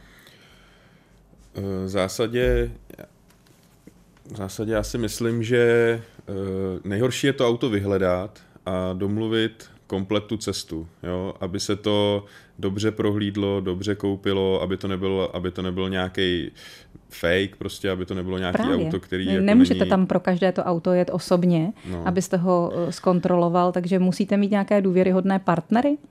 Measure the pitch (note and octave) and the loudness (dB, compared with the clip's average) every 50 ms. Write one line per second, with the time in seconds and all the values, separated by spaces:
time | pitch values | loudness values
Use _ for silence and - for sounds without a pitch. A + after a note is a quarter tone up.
0 | - - - - - - - - - - - - - - - - - - _ _ | -20 -20 -20 -20 -20 -20 -20 -20 -20 -20 -20 -20 -20 -20 -20 -20 -20 -20 _ _
1 | _ _ _ - _ _ - - - - - G#2 G2 G2 F#2+ F#2 F#2+ F#2+ F#2+ G2 | _ _ _ -20 _ _ -20 -20 -20 -14 -10 -8 -6 -4 -4 -4 -4 -2 -2 -2
2 | F2+ F#2+ - - A#2 A2 A#2+ B2 B2 B2+ B2 A#2+ A#2+ A#2 - - - - - - | -2 -2 -2 -2 -2 -2 0 2 2 2 2 2 0 -2 -6 -14 -20 -20 -20 -20
3 | - - _ _ _ _ _ _ _ _ _ _ _ _ _ _ - - - - | -20 -20 _ _ _ _ _ _ _ _ _ _ _ _ _ _ -20 -20 -20 -20
4 | _ _ _ _ - - G#2+ G#2 F#2+ F#2+ - - G#2+ G#2+ A2 G#2+ G#2 - - A#2+ | _ _ _ _ -20 -16 -12 -10 -10 -8 -6 -6 -4 -2 0 -2 -2 -2 -4 -4
5 | A2+ G#2 - - A#2 A#2 A#2 A#2 A2 A2 B2 A#2+ A#2+ A#2 A#2 A#2 A#2 A#2 A#2 A2+ | -4 -4 -2 -2 -2 -2 0 -2 0 2 4 4 4 6 6 6 4 4 2 0
6 | G#2+ - - - - - G2 F#2+ G2 F#2+ F#2+ F#2+ F#2+ F#2+ F#2 F2 - F#2+ G2 G#2 | -4 -12 -20 -18 -12 -10 -8 -6 -4 -4 -4 -2 -2 -4 -4 -6 -4 -2 0 0
7 | B2+ B2+ A#2+ - - C#3 C3+ - B2+ A#2 A#2+ A#2+ D3 B2+ G#2 G2+ G2 G2+ G2 F#2+ | 0 0 0 0 0 0 2 2 2 2 2 0 0 0 0 0 0 2 0 2
8 | F#2+ F2+ F2+ F2+ G2 G#2+ - - - - - - - F#2 F#2 F#2 F#2 F#2 F#2 F#2 | 2 2 0 0 -2 -6 -12 -18 -20 -20 -20 -12 -8 -6 -4 -4 -2 -4 -4 -4
9 | G2+ G2 G#2 A2 A2 A2 A2 A2+ A2 A2+ A2+ - - - - - _ - G2+ F#2+ | -4 -2 -2 -2 -2 0 0 0 0 -2 -4 -8 -20 -20 -20 -18 _ -6 -4 -4
10 | G2 G2 G#2+ G#2 G#2 - A#2 G#2 - G#2 F#2+ - - - E2 D#2+ E2 E2+ - - | -2 0 -2 -2 -2 -4 -6 -6 -4 -6 -6 -6 -8 -8 -8 -10 -10 -12 -14 -12
11 | - F2 F2+ F2+ F#2+ G2 - - G2 F2+ F2+ G2 - - G#2 G2 G#2 G#2+ G#2 G#2 | -8 -6 -6 -4 -6 -6 -8 -8 -8 -6 -6 -4 -4 -4 -4 -2 0 0 2 2
12 | G#2 G#2 G2+ G2+ G2+ - - - - - _ - G2+ G2 F#2+ G2+ G#2+ A2 G#2+ - | 2 2 0 -2 -4 -8 -20 -20 -20 -20 _ -6 -6 -4 -2 -2 -2 -2 0 0
13 | G#2+ G#2 G2+ G#2+ G#2 G2+ G2 G#2 G2+ G2 G2 G2 F#2+ F#2+ F2+ F#2 G2 G#2 G2 - | 0 0 0 0 -2 -2 -2 -2 0 0 0 -2 -2 -4 -4 -4 -2 -4 -4 -2
14 | - G2+ G2 F#2+ - G2 G2 G2 F#2+ F#2+ F#2+ - F2 F#2 F#2+ F#2 - G2 F#2+ F2+ | 0 -2 -2 -2 -2 0 0 2 2 2 0 0 0 -2 -4 -4 -4 -4 -4 -2
15 | G2 F#2+ G2 F#2+ F#2 E2+ - F#2 F2+ F#2 F2+ F#2+ F#2 F#2 F2+ F#2+ F#2+ F#2+ F#2+ F#2 | -2 -2 0 0 -2 -2 -4 -4 -6 -6 -4 -4 -4 -4 -2 -2 -2 -2 -2 -2
16 | F#2 F#2 - G2+ F#2+ F2+ F2 E2 C2 - - - - - - - - - - - | -4 -2 -2 0 0 0 0 0 -4 -6 -10 -14 -20 -20 -20 -20 -20 -20 -20 -20
17 | _ - - - - E2+ F2+ F#2+ G2+ F#2+ - - - G2 - - - G2 F#2 F#2 | _ -20 -8 -2 0 2 2 2 0 -2 -6 -8 -10 -10 -8 -6 -4 -4 -2 -2
18 | F#2 - G2 F#2 F2+ F#2 F#2 F#2 F#2+ F2+ F#2 - A3 - C#4+ A3+ E3 D#3+ F3 F3+ | -4 -6 -6 -6 -4 -4 -4 -4 -2 -2 -2 0 0 0 0 0 -2 -2 -4 -6
19 | - - - F#3 F#3+ F#3 G3 F#3+ F#3+ G3+ G#3+ B3 C4+ C4+ C4+ F#3 G3 F#3 G3 F#3+ | -6 -6 -4 -4 -2 0 0 2 4 6 6 6 6 6 4 2 2 2 4 2
20 | F#3 - F#3 F3+ - F#3+ F3+ E3+ F#3+ F#3 F3+ G3 - - F3 E3+ - F3+ F3+ F3+ | 2 2 0 0 0 0 0 2 2 0 0 0 0 -2 -2 0 0 2 2 2
21 | F3+ - - E3 - - F3+ F3+ F3 F3+ E3+ D#3+ D#3+ G3+ - - - F#3 F#3 F3 | 2 0 -2 -4 0 0 2 2 4 4 4 2 0 -2 -4 -8 -8 -6 -6 -4
22 | E3+ F3+ F3 F#3+ F#3 - F#3+ F3+ F3 F#3 F3+ F3 E3+ - - E3 E3+ F3+ F3 - | -2 -2 0 -2 -2 0 0 0 2 2 2 2 0 0 -2 -4 -4 -4 -4 -2
23 | - F#3+ F3+ F3 - - F3+ F3 E3+ E3+ E3+ F3+ F3 F3+ F3 F3+ F3 F3 G3 F3+ | 0 2 2 2 2 2 2 4 4 4 4 2 2 2 0 0 0 0 2 2
24 | F#3 F#3 F3+ - G3+ - G3+ G3+ G3+ G3 G#3 G3+ G3+ - G#3 G3+ F#3+ F#3+ F3 F#3 | 2 2 2 0 0 0 2 0 2 2 2 0 2 2 2 2 4 4 4 4
25 | F#3 F#3 F#3 F#3 F3+ F#3+ F#3+ F#3+ F#3+ F3+ E3+ E3 - - G#3+ A#3+ B3+ C#4+ D4 D4 | 4 4 4 2 2 2 0 0 2 0 0 0 2 0 2 2 2 2 0 -2
26 | - - | -6 -10